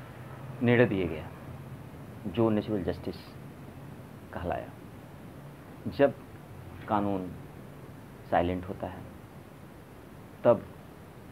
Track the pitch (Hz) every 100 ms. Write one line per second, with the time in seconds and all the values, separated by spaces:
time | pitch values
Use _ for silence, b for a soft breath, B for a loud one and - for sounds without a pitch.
0 | B - - - - - 120 120 120 98
1 | 85 78 82 - - - - - - -
2 | - - 104 113 113 107 98 104 87 87
3 | - - - - - - - - - -
4 | - - - - 87 64 60 - - -
5 | - - - - - - - - - -
6 | 139 - - - - - - - - 104
7 | 101 98 90 76 - - - - - -
8 | - - - 90 87 90 90 95 92 90
9 | - - - - - - - - - -
10 | - - - - 123 110 - - - -
11 | - - -